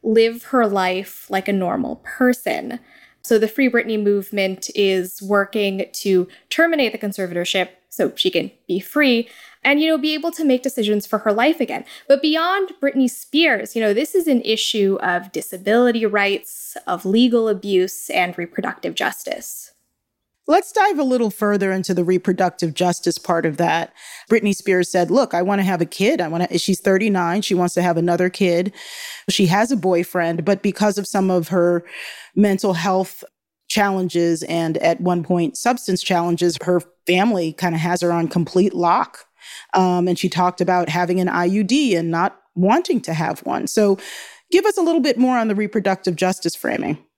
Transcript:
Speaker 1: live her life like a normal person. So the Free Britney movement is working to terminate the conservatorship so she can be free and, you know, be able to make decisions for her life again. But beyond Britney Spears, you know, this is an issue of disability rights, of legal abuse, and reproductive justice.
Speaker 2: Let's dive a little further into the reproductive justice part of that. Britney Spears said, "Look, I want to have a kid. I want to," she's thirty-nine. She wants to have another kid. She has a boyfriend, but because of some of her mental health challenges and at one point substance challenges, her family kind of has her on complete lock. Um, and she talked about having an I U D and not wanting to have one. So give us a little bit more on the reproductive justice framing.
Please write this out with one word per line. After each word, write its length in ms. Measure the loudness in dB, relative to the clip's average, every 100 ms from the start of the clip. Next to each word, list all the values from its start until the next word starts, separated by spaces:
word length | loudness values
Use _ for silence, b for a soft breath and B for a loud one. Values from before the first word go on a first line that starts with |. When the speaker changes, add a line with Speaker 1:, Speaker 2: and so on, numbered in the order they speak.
Speaker 1:
live 400 | 2 2 2 0
her 240 | -2 0 2
life 580 | 2 0 -2 -6 -16 -6
like 180 | -4 -2
a 60 |
normal 480 | -2 0 -2 -4 -8
person. 760 | -12 0 2 2 -2 -4 -4 -12 b b b b
So 160 | 0 2
the 80 | 2
Free 220 | 2 2
Britney 340 | 2 -2 0
movement 680 | 2 0 -2 -2 -2 -2 -8 0
is 460 | 2 2 -2 -8
working 640 | 0 0 0 0 -2 -2 -6
to 340 | -6 0 2 0 B B
terminate 420 | 2 2 2 0
the 60 | -2
conservatorship 720 | -8 -6 -6 -4 -2 -2 -2 _ _
so 220 | -4 -4 0
she 140 | 0
can 220 | 0 -4 _ _
be 140 | -6
free 480 | -2 2 2 2 -2 B B B
and, 180 | 0 2
you 80 | 2
know, 80 | 2
be 160 | 0
able 160 | -2 -4
to 160 | -2 2
make 160 | 2
decisions 460 | 0 -4 0 0 -2
for 100 | -4
her 140 | 0
life 260 | 2 2 2
again. 260 | -2 -6 -12 B B
But 140 | 2
beyond 520 | 2 0 0 0 -2 -2
Britney 300 | -2 2 0
Spears, 680 | -2 -4 2 2 2 -2 -2
you 60 |
know, 140 | 0 0
this 180 | 2
is 140 | 0 2
an 160 | 0
issue 560 | 2 -2 0 2 2 2
of 300 | -2 -2 -4
disability 760 | -10 -10 -6 0 4 4 2 0
rights, 720 | 0 0 -2 -6 -16 -14 -12 -6
of 180 | -4
legal 440 | 2 4 6 4 2
abuse, 640 | -2 0 0 0 -4 -6
and 260 | -2 -2 -4
reproductive 560 | -6 -6 -6 -6 -8
justice. 800 | -4 -4 -4 -10 -10 -10 -16 -18 _ _ _ _ _ _ _ 0
Speaker 2:
Let's 260 | 0 2
dive 280 | 2 2 2
a 40 |
little 280 | 0 2 0
further 400 | 0 0 0 0
into 240 | -2 -2 0
the 80 |
reproductive 720 | 2 0 0 0 0 0 -6 0
justice 420 | 0 0 -2 -4
part 300 | -2 -2 -2
of 100 | -2
that. 340 | 0 0 -4 B B B B
Britney 240 | 2 2
Spears 340 | -2 0 0 2
said, 200 | 0 2
"Look, 240 | 2 2
I 80 | 0
want 160 | 0 0
to 80 | 0
have 160 | 0
a 40 | -2
kid. 360 | 0 0 2
I 60 | -2
want 200 | -2 -2
to," 120 | -2
she's 200 | 0 0
thirty-nine. 640 | 2 2 2 0 0 -2
She 140 | -2 0
wants 180 | 0
to 80 | 0
have 160 | 0 2
another 320 | 0 2 0
kid. 420 | 0 0 2 -2 B B B B B B
She 200 | 0 2
has 240 | 4 2
a 40 | 0
boyfriend, 680 | 0 0 0 -2 -2 -2 0
but 160 | 0
because 380 | 0 0 0 0
of 80 | -4
some 240 | -2 2
of 160 | 0 0
her 360 | 0 2 0 -4 B B B B 2
mental 380 | 2 2 0
health 500 | -2 0 0 -2 -8 -20 _ _ _ _
challenges 760 | 0 0 0 0 0 0 0
and 340 | -2 -2 -2 0
at 240 | 0 2
one 220 | 0 0
point 340 | 0 0 0 -2
substance 460 | -2 -2 -2 -4
challenges, 560 | 0 0 0 0 0 0
her 180 | 0 0 0 _ 0
family 440 | 2 2 0 -4
kind 200 | -2 -2
of 80 | 0
has 200 | 0 0
her 100 | 0
on 160 | 0 0
complete 480 | 0 0 2 2 2
lock. 500 | 2 2 0 -8 -20 B B B B
Um, 340 | 2 2 2 0
and 100 | 0
she 120 | -2
talked 320 | 0 0 0
about 280 | 0 0 0
having 300 | -2 0 0
an 80 | 0
I 180 | 0 0
U 180 | 0
D 320 | 2 2 2 0
and 160 | 0
not 280 | 0 0 -2 _
wanting 480 | 0 2 2 2 -2
to 140 | -2 -4
have 240 | -2 -4
one. 260 | -6 -6 -2
So 320 | 0 2 2 B B B B B
give 140 | 2 2
us 120 | 0
a 40 |
little 200 | 2 2
bit 160 | 2 2
more 220 | 2 2
on 80 | 0
the 80 | 0
reproductive 600 | 0 -2 -2 -2 -2 0
justice 400 | -2 0 -6 -6
framing. 440 | -4 -4 -4 -6 _